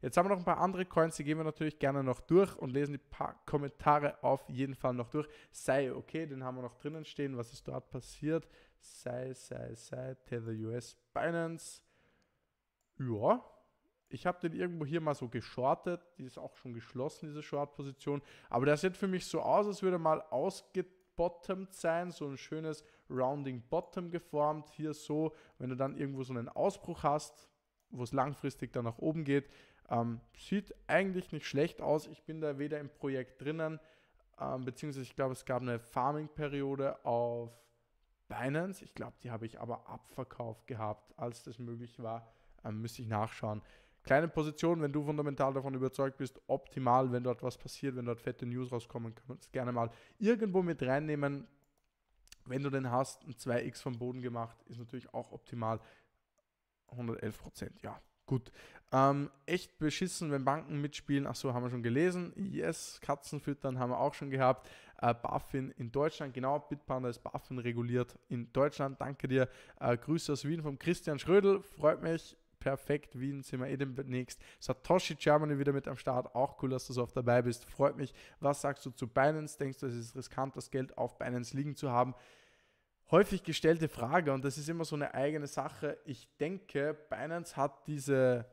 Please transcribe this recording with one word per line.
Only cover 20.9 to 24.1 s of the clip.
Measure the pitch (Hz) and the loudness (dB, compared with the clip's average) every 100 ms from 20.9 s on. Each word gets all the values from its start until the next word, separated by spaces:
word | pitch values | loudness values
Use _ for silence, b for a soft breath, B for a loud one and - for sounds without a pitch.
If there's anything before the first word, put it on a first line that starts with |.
| _ _ - 175 175 - 190 190 | _ _ -2 -2 -2 -6 -6 -6
sein. | - 165 165 180 | -4 0 0 -2
So | 160 147 | -6 -8
ein | 135 | -8
schönes | - 156 160 151 b b b | -8 -6 -6 -8 b b b
Rounding | 127 127 143 139 127 117 | 0 0 0 -4 -6 -2
Bottom | 160 180 - 175 | -2 -2 -8 -6